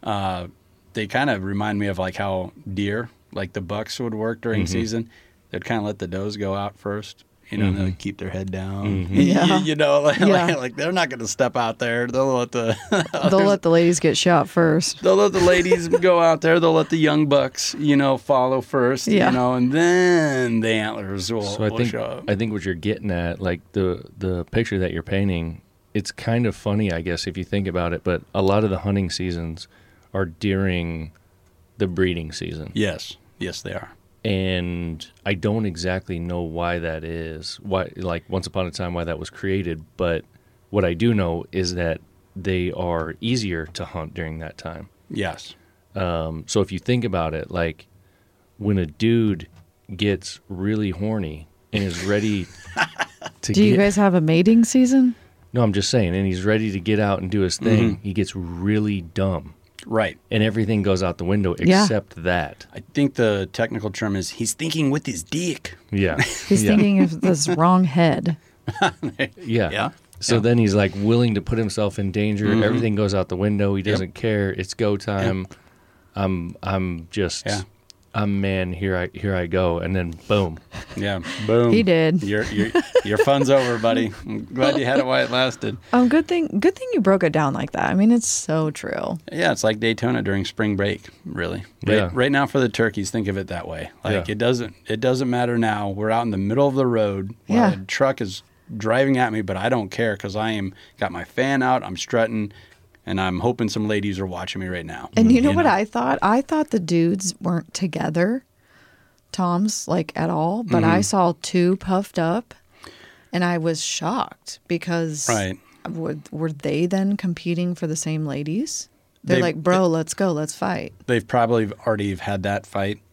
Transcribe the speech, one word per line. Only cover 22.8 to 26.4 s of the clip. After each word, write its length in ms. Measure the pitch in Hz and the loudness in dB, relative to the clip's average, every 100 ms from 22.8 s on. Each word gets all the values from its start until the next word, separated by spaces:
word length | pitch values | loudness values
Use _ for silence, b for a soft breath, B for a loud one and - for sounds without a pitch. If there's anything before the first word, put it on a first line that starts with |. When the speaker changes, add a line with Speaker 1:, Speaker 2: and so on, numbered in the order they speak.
| 101 107 104 | -2 -4 -2
Speaker 2:
at, 300 | 87 85 85 | -2 -2 -2
like, 220 | 95 90 _ | -4 -4 _
the, 320 | - 92 87 - - | -2 0 -2 -8 -8
the 260 | 95 90 85 | -4 -4 -2
picture 280 | - 117 98 | -2 0 0
that 120 | 92 | -2
you're 100 | 82 | -4
painting, 600 | - 98 101 87 82 82 _ _ _ | -4 0 0 0 -4 -8 _ _ _
it's 180 | 107 98 | -6 -6
kind 320 | - - 117 | -8 -2 0